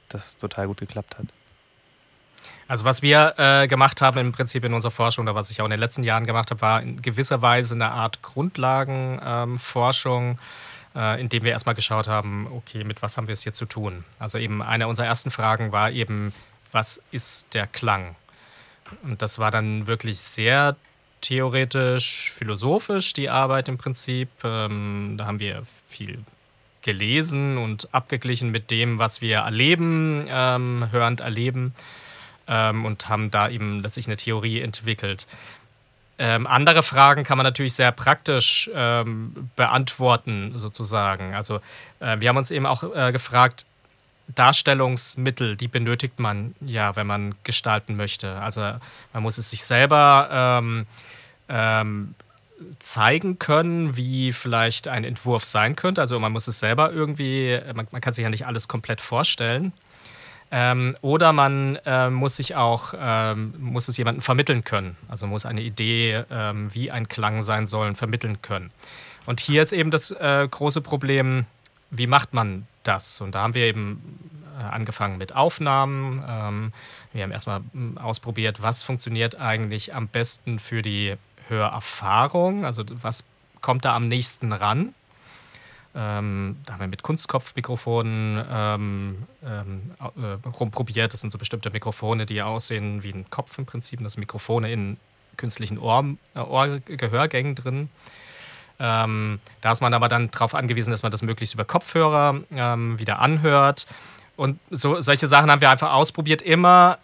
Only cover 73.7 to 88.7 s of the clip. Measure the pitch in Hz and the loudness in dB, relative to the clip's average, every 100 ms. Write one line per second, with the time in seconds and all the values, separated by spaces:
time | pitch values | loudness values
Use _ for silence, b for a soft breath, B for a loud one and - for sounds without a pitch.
73.7 | 110 101 107 - - - - - 143 107 | 0 -4 -8 -12 -20 -20 -20 -18 -12 -8
74.7 | 117 110 - 101 92 95 131 151 - 147 | -6 -6 -4 -4 -4 -6 2 2 2 0
75.7 | 135 135 139 135 131 135 113 107 104 110 | 2 2 -2 -4 -6 -6 -6 -4 -4 -6
76.7 | B B B B 113 95 101 - 98 117 | B B B B -8 -6 -6 -6 -6 -8
77.7 | - 120 - 117 113 120 113 110 107 110 | -8 -8 -8 -6 -6 -6 -4 -2 -2 -2
78.7 | 120 - 127 - 113 117 - 123 110 107 | -2 -2 -6 -4 -2 -2 -2 -4 -2 -2
79.7 | 107 - 131 110 120 117 - - 113 - | -6 -8 -8 -4 -2 -2 -4 -6 -8 -6
80.7 | 117 110 101 101 98 _ _ - 110 107 | -4 -4 -2 -4 -6 _ _ -6 -2 -2
81.7 | 107 - - 98 104 139 180 180 202 160 | -2 -8 -6 2 4 4 2 0 0 -4
82.7 | 117 107 120 113 117 - _ _ _ - | -6 -8 -8 -6 -6 -6 _ _ _ -2
83.7 | 127 131 120 117 123 123 - 117 104 104 | 0 2 0 0 0 -2 -2 -4 -2 0
84.7 | 120 220 - _ b b b b b b | 0 -2 -6 _ b b b b b b
85.7 | b b - 107 104 104 98 95 - - | b b -8 -4 -4 -4 -4 -4 -8 -12
86.7 | 98 95 98 - 160 - 135 - - 123 | -10 -8 -8 -4 -4 0 -2 -2 -8 -6
87.7 | 123 - 117 113 110 110 107 113 120 107 | -6 -2 0 0 0 0 -2 -4 -2 0